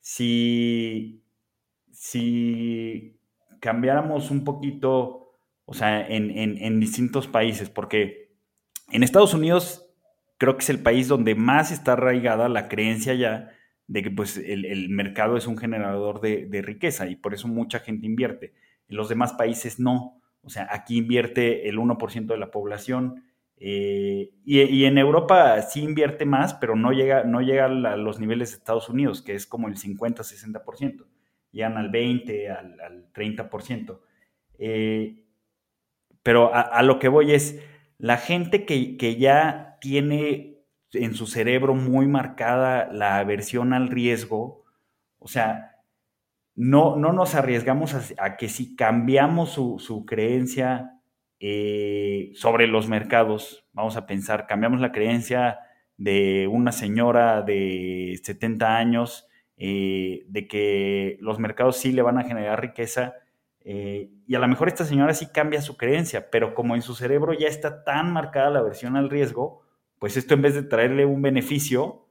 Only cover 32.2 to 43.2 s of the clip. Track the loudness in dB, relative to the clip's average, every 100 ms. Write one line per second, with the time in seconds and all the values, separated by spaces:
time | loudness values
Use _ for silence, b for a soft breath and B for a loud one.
32.2 | -4 -8 -6 -10 -14 -20 -20 -20 -20 -8
33.2 | -8 -8 -10 -12 -10 -10 -10 -16 _ _
34.2 | _ _ _ _ -6 -2 -2 -2 -4 -10
35.2 | _ _ _ _ _ _ _ _ _ _
36.2 | 4 6 6 4 2 4 4 6 4 4
37.2 | 6 4 2 -10 B B B _ 0 0
38.2 | 0 -2 0 -2 0 -2 -2 -2 -2 4
39.2 | 6 6 4 -2 -12 -14 -2 0 0 0
40.2 | 0 -4 -6 -20 _ _ _ -4 -4 -4
41.2 | -8 -2 0 2 2 0 2 2 4 2
42.2 | -2 -4 0 2 2 0 -2 -2 0 2